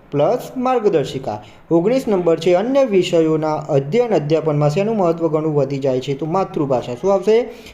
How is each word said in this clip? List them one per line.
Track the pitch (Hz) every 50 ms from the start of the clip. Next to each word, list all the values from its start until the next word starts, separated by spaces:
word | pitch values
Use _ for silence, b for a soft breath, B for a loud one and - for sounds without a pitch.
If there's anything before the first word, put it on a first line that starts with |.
| - -
પ્લસ | - 143 147 175 233 247 - - -
માર્ગદર્શિકા. | 262 247 262 262 240 208 202 175 151 127 123 - 131 - 117 104 110 B B B B B -
ઓગણીસ | 160 170 170 214 254 262 262 233
નંબર | 202 180 175 165 165 160
છે, | 165 185 175
અન્ય | 180 208 247 269 277 269
વિષયોના | 233 202 185 175 - 175 165 160 156 156 156 156 156 151
અધ્યયન | 151 143 - 151 139 139 147 175 240 240 233 202
અધ્યાપનમાં | 160 147 147 160 156 147 156 147 147 151 147
શેનું | 147 196 196 220 226
મહત્ત્વ | 208 185 170 165 165 165 160
ઘણું | 156 156 156 160 151
વધી | 147 135 131 139 135
જાય | 139 135 127 131
છે? | 127 143 139
તો | 139 160
માતૃભાષા. | 156 165 190 185 - - 165 151 135 131 120 113 - 123
શું | 120 - 190
આવશે? | 196 190 190 214 220 233 247 240 B B B B